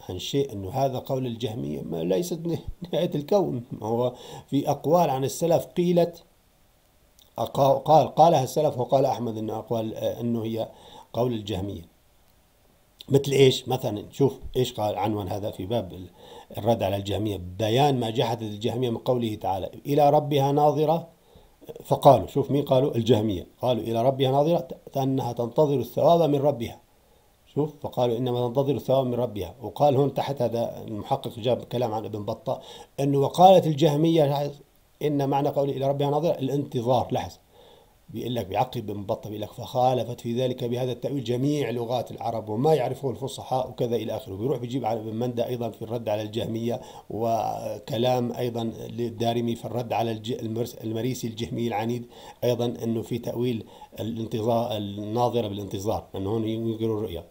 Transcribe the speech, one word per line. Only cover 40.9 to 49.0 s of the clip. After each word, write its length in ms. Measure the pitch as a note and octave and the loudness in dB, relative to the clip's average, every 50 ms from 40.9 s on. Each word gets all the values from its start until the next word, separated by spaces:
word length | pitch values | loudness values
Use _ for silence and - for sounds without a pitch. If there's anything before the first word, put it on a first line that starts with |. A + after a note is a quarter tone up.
التأويل 320 | A#2+ A#2 - C3+ C3+ C#3+ B2 | -4 -4 -4 -4 -4 -4 -2
جميع 460 | A2+ B2 B2 C3 D3 D3 D3 C3+ A2+ | -2 -2 0 0 0 0 0 -2 -2
لغات 420 | A#2 A#2 A#2 A2 B2 B2 A2 - | -2 -4 -2 -2 -2 -4 -4 -6
العرب 380 | - - - A#2 A2+ A2 G#2 G2+ | -8 -8 -6 -4 -4 -4 -4 -4
وما 240 | A2 A2+ C3+ D#3 D#3+ | -2 0 4 4 4
يعرفه 360 | C#3+ A#2+ B2+ B2+ - - C3+ | 4 2 0 -4 -4 -4 -6
الفصحاء"، 600 | A2+ G#2+ C3+ C3 - - G2+ - B2+ C3 A2 - | -4 -6 -8 -10 -10 -10 -6 -4 -2 -2 -2 -4
وكذا 260 | - - C3+ A#2+ A#2 | -4 -2 -2 0 0
إلى 200 | A2+ G#2+ A2+ A2 | 0 -2 -2 -6
آخره. 200 | G#2 - - G2 | -6 -8 -8 -8
بيروح 220 | F#2+ G#2+ C3+ C#3+ B2 | -4 -4 -2 -2 -4
بيجيب 280 | B2 A#2 A#2+ C3 A2+ | -4 -4 -4 -4 -2
على 140 | G#2+ A2+ A2+ | -2 -2 -2
ابن 140 | G#2+ A2+ G#2+ | -4 -6 -4
مندى 300 | A2 A#2+ B2+ A#2+ A#2 A#2 | -4 -4 -2 -2 -2 -2
أيضًا 240 | A2 B2 A#2 A#2 A2+ | -2 -2 -4 -4 -6
في 120 | G#2+ - | -6 -8
الرد 280 | A#2 G#2+ A2+ A#2+ A2+ A2 | -8 -6 -6 -4 -2 -2
على 120 | G#2 G#2+ | -2 -2
الجهمية، 600 | A2 G#2+ G#2 A2+ G2+ F2+ A2+ A2+ A#2 A#2 A#2 - - - - - - - | -2 -4 -4 -4 -4 -4 -4 -2 -2 -2 -4 -4 -6 -12 -18 -18 -14 -10
وكلام 1200 | - G#2 A2+ A#2 A2+ A2 G#2 G#2+ A2 A2 A2+ A2+ G#2+ G#2+ - - - A2+ A#2 B2+ B2+ B2+ A#2+ A#2+ A#2 | -6 -4 0 0 0 0 0 -2 -4 -4 -6 -6 -8 -8 -8 -4 -2 0 2 2 2 2 0 -2 -2
أيضًا 300 | - B2 B2 A2+ A#2 A2+ A2+ A2 A#2 A#2+ A#2 | -4 -4 -4 -2 -4 -4 -4 -6 -8 -10 -10
للدارمي 640 | A2+ A2+ | -6 -6